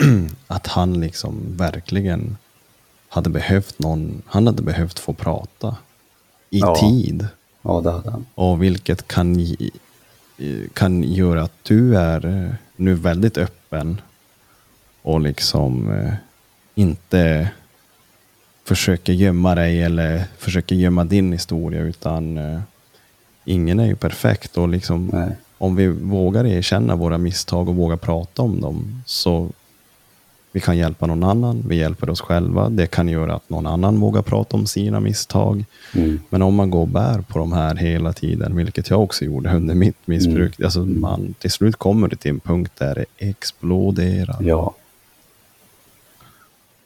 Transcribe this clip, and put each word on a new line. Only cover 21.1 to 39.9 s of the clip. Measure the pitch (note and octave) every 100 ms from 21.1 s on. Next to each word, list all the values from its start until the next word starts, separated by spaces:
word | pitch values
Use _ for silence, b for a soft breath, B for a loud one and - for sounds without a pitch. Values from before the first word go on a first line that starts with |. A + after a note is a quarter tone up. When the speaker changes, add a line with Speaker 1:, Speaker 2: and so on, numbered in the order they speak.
| G2 F#2+
Speaker 1:
historia, | E2 - E2 E2 D#2+
utan, | D#2+ - - D#2+ D#2+ D#2+
eh, | D2+ D#2+ G2+ _ b b b b b _
ingen | - F#2 E2 F#2+
är | A2+
ju | G2
perfekt | D#2+ - A#2+ A2+ - -
och | F2
liksom | F2 - E2+ F#2
Speaker 2:
Nej. | F2+ F2 - _ -
Speaker 1:
om | F#2+ F#2
vi | F#2+
vågar | E2 F#2 G2 F#2 G#2+ B2
erkänna | F2+ F2+ G2+ A2+ F2
våra | E2+ E2
misstag | F2 F2 - F2 F2+
och | F2+
vågar | E2 E2
prata | - E2 E2+ -
om | A#2+ F#2
dem, | D#2 D#2 F#2+ B2 B2
så | - F2 E2+ E2+ - _ _ _ _ _ _ _ _ _
vi | G2
kan | - F2
hjälpa | E2 D#2+ E2
någon | E2
annan, | F#2 A2 A#2+ A#2 A2+
vi | E2+
hjälper | D#2 F2+ -
oss | F2
själva, | - F2 F2 F2 G#2+
det | A2 E2+
kan | - F2
göra | D#2+ D#2+
att | D#2+ -
någon | E2 D#2+
annan | E2 G2 G#2+
vågar | G#2+ G#2
prata | G2+ G#2+ G#2+ A2+
om | G#2+
sina | - G#2 G#2
misstag. | G#2 G#2 - G#2 G#2 G2+ G#2+ B B
Speaker 2:
Mm. | B D#2+ D#2 -
Speaker 1:
Men | F#2+
om | F#2+
man | G2+ F#2+
går | F2
och | E2
bär | - A#2 A2
på | F#2 -
de | E2
här | F2 D#2+
hela | D#2+ E2+ E2 E2
tiden, | F#2 D#2+ D#2+ - F2
vilket | E2+ - -
jag | F#2+
också | G2+ -
gjorde | D2 C#2+ E2 E2+
under | E2
mitt | F2 F#2+